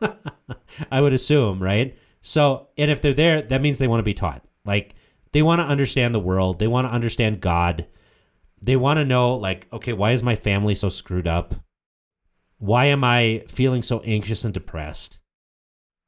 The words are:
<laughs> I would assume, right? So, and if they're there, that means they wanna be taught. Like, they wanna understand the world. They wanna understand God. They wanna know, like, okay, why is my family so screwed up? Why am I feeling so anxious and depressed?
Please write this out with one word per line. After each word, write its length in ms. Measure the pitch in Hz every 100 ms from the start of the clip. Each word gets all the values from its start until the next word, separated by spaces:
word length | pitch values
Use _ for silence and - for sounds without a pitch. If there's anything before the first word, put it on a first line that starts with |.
| 208 -
<laughs> 680 | 156 - - - _ - 151
I 100 | 131
would 120 | 143
assume, 500 | 131 - 147 113 95
right? 340 | 92 101 131 - _ _
So, 460 | - 156 147 131 - -
and 120 | 147
if 100 | 143
they're 100 | 147
there, 300 | 135 165 156
that 180 | 110 131
means 160 | 147 135
they 100 | 131
wanna 140 | 113
be 120 | 104
taught. 280 | 98 87 - _ _
Like, 300 | - 101 - - _ _ _
they 100 | 147
wanna 220 | 156 170
understand 500 | 156 143 131 - 120
the 60 | 117
world. 400 | 90 95 92 87
They 80 | 110
wanna 200 | 123 127
understand 500 | 120 117 - 113 107
God. 460 | 92 85 87 82 82 _ _ _ _ _ _ _
They 140 | 101 131
wanna 280 | 131 156
know, 300 | 143 127 123
like, 320 | 127 98 92 -
okay, 200 | 113 -
why 200 | 107 104
is 100 | 123
my 140 | 120 113
family 400 | 107 98 104 101
so 120 | 98
screwed 380 | - - 90 82
up? 300 | 82 - - - _ _ _ _ _ _ _ _ _
Why 260 | 101 117
am 180 | 143 139
I 400 | 123 120 117 110 -
feeling 340 | - 131 127
so 160 | 117 113
anxious 420 | - 107 98 110
and 100 | 113
depressed? 640 | 92 - 82 78 - - - _ _ _ _ _ _ _ _